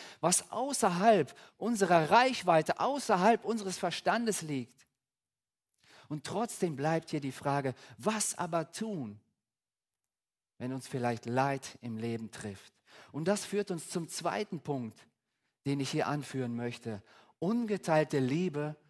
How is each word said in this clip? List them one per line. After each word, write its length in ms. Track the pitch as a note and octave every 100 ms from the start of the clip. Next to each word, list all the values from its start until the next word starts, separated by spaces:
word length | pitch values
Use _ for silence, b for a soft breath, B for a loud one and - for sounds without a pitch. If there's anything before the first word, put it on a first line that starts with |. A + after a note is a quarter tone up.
| B B
was 280 | E3 F3+ -
außerhalb 840 | - C4+ C4+ G#3 F3 G#3+ G#3 C#3 - B _
unserer 520 | G3+ A3+ F#3+ F3 D3+
Reichweite, 720 | G#3 C4 B3 F3+ E3 D#3 -
außerhalb 640 | G3+ C#4+ - G3 F#3+ A3+
unseres 340 | F3 A3+ F#3+ F3+
Verstandes 640 | F3+ E3 - G#3 A#3 F#3+
liegt. 460 | D#3 C#3 A#2+ _ _ _ _ _ _ _ _ _ _ _ B B B
Und 180 | D3+ -
trotzdem 520 | F3 A3+ - F3+ C3+
bleibt 320 | D3 D#3+ -
hier 80 | D#3
die 140 | C#3
Frage, 420 | - C#3+ C#3+ C#3 A#2+ B B
was 400 | B2 A3 G3+ -
aber 340 | E3+ E3+ D#3+
tun? 480 | - A3 F#3+ A2+ G#2 _ _ _ _ _ _ _ _ _ _ _ _ _ -
Wenn 80 | B2
uns 160 | C3 -
vielleicht 380 | C3+ A#2+ A#2 -
Leid 520 | B2 C#3 C3+ - -
im 160 | A#2+ A2
Leben 340 | A#2 A#2 A2
trifft. 400 | - G#2+ F#2+ - _ B B B
Und 140 | C#3 E3
das 180 | G3+
führt 260 | - G3+ G3+
uns 200 | F3 -
zum 180 | F3+ D#3+
zweiten 540 | - E3 G#3 G#3 E3
Punkt, 360 | - C#3 A2+ - - _ _ _ _ _ C#3
den 160 | C#3+
ich 80 | C3+
hier 160 | D#3 -
anführen 480 | D3 A#2+ C3+ B2 A#2
möchte. 480 | A#2+ A#2+ A#2 G#2 B B B _
Ungeteilte 800 | E3+ A#3 A3+ G3 - D#3 D3+ D3
Liebe, 580 | C3 D3 F3+ D3 D3 D3+